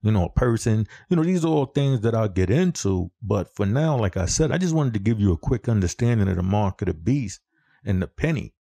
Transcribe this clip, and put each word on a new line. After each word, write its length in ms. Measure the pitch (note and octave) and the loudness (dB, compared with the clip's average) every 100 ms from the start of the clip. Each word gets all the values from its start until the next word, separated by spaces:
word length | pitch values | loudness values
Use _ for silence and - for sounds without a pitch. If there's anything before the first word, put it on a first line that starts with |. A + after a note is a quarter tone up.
you 100 | G#2+ | 2
know, 140 | G#2+ | 2
a 60 | E2+ | 2
person, 560 | - B2 A2+ - A2 G#2+ - _ | 2 2 0 0 0 -2 -8 _
you 80 | F3 | 0
know, 60 | |
these 220 | D#3+ F#3 | 2 0
are 40 | D#3+ | 0
all 180 | D#3 C3 | 0 0
things 340 | - C#3 C3 | 0 0 0
that 140 | G#2+ | 0
I'll 140 | A2+ G#2+ | 0 0
get 220 | F2+ F#2 | 0 2
into. 640 | B2 F#3 E3 G2 F#2+ F#2 _ | 2 2 0 -2 -2 -4 _
But 320 | G#2 G2+ F#2 | -4 -2 -2
for 100 | - | -4
now, 320 | G2+ A#2+ D#3+ C#3 | -2 0 0 0
like 200 | G#2 - | 0 -2
I 100 | F2+ | -2
said, 240 | - D#3 | 0 0
I 80 | E3+ | 0
just 160 | F3+ | 0
wanted 200 | D#3+ C#3 | 0 0
to 40 | A2+ | -2
give 220 | G2 A2+ | -2 2
you 120 | G2+ | 2
a 60 | E2+ | 2
quick 300 | - B2 - | 0 -4 0
understanding 580 | A2 F#2 - A#2+ A#2 G2 | 0 0 0 0 2 0
of 80 | F2+ | 0
the 60 | |
mark 400 | F2+ G#2 G2+ - | 0 0 0 -2
of 40 | F#2+ | -6
the 80 | |
beast 480 | D#2+ E2 C#3+ A2 - _ _ _ _ | -4 -2 -2 -4 -10 _ _ _ _
and 180 | - F#2+ | -4 -2
the 60 | F#2 | -2
penny. 460 | - D3+ D3+ - _ | -2 -2 -2 -6 _